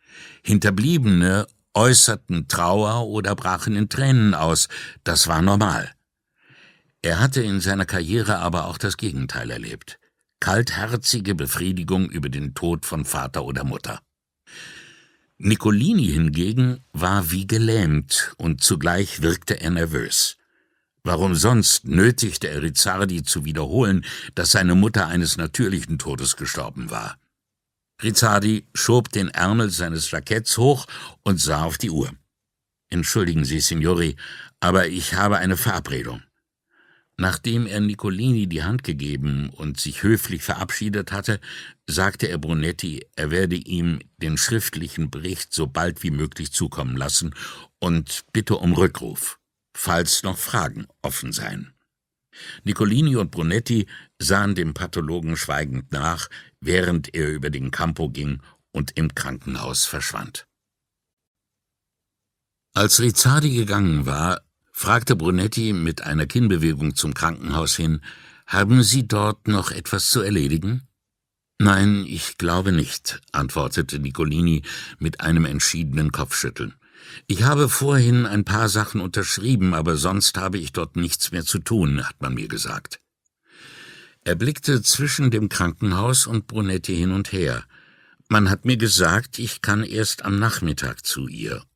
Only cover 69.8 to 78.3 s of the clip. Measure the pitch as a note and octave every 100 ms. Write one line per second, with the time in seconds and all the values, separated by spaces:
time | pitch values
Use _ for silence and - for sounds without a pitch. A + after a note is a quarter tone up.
69.8 | - F#2+ - B2 G2+ G2 C#2 D#2+ G2 B2+
70.8 | - _ _ _ _ _ _ - G2+ G2
71.8 | G2+ G2+ E2+ F2 - - E2+ F2 F#2+ E2+
72.8 | C2+ - - - _ C#2+ C#2+ D#2+ C2+ -
73.8 | C#2 D2 C#2 C2+ D#2 D#2 F2 D#2 - -
74.8 | - - D#2+ - E2 E2 D2+ C#2+ - E2
75.8 | D#2 C#2 D#2 C#2+ C#2 - B1 - A1+ -
76.8 | _ - - - - F#2 B2 D3 C#3+ -
77.8 | C#3 C#3 A#2+ B2 A2+